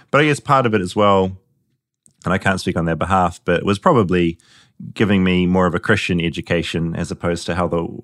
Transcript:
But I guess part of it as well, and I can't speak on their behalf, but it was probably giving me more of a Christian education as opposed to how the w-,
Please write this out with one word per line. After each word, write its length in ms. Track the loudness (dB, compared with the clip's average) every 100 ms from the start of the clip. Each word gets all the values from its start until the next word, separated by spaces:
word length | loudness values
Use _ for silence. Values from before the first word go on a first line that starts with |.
| -2
But 80 | 0
I 60 | 2
guess 160 | 0
part 240 | 0 2 2
of 80 |
it 80 | 0
as 120 | -2
well, 440 | 0 2 4 2 -4 _ _ _ _ _ _ _ _ -4
and 80 |
I 40 | -2
can't 220 | 0 0
speak 160 | -2 -2
on 80 |
their 140 | -2 -2
behalf, 420 | 0 2 0 -2 -2
but 100 | 0
it 40 | 0
was 140 | 0
probably 580 | 2 2 2 2 0 -2 _ _ _ -18 -12
giving 300 | -2 2 2
me 220 | 2 2 2
more 220 | 2 2
of 60 |
a 60 | 0
Christian 400 | 0 0 0 -2
education 800 | -2 -4 -4 -2 -2 -4 -4 -4
as 120 | -6
opposed 360 | -6 -4 -4 -4
to 100 | -4
how 140 | -2
the 80 | -2
w-, 260 | -4 -8